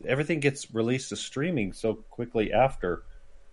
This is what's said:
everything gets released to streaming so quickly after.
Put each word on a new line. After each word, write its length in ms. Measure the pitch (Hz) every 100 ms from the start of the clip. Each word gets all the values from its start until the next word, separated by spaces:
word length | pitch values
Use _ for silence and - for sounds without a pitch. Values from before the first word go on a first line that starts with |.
| -
everything 360 | 131 147 165
gets 320 | 139 139 -
released 360 | 113 113 127 -
to 60 | 104
streaming 560 | - - 160 160 98
so 220 | - 110 104
quickly 560 | - - 120 113 107
after. 520 | 107 135 - 90 85 - - - - -